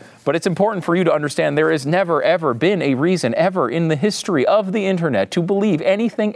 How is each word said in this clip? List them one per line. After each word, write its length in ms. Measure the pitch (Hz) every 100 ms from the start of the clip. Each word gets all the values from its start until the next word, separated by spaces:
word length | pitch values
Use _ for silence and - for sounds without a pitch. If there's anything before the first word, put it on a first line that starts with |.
| - - 139
But 100 | 160
it's 120 | 196
important 360 | 170 214 196
for 100 | 175
you 120 | 175 160
to 80 |
understand 440 | 151 147 165 151 143
there 140 | 156
has 140 | 160 139
never, 360 | 180 175 147
ever 320 | 156 175 151
been 280 | 113 175 190
a 140 | 139 127
reason 380 | 170 180 117 113
ever 340 | 180 185 127
in 180 | 165 160
the 80 | 147
history 500 | 208 - - 151 -
of 280 | 208 190
the 120 | 214 190
internet 460 | 180 165 101 98
to 100 | 180
believe 400 | 170 196 214 151
anything 540 | 190 202 233 - 214